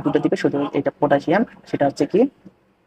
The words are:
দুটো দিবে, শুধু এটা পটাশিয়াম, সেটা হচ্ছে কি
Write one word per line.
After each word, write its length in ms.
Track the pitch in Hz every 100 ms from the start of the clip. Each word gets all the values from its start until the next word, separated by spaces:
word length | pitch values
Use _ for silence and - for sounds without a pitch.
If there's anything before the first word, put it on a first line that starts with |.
| 143
দুটো 140 | 147
দিবে, 120 | - 196
শুধু 140 | 143 143 143 143
এটা 120 | 139 -
পটাশিয়াম, 440 | 147 143 147 135 - - -
সেটা 160 | - 139
হচ্ছে 160 | - 143
কি 80 | 190 277 - - _ _ _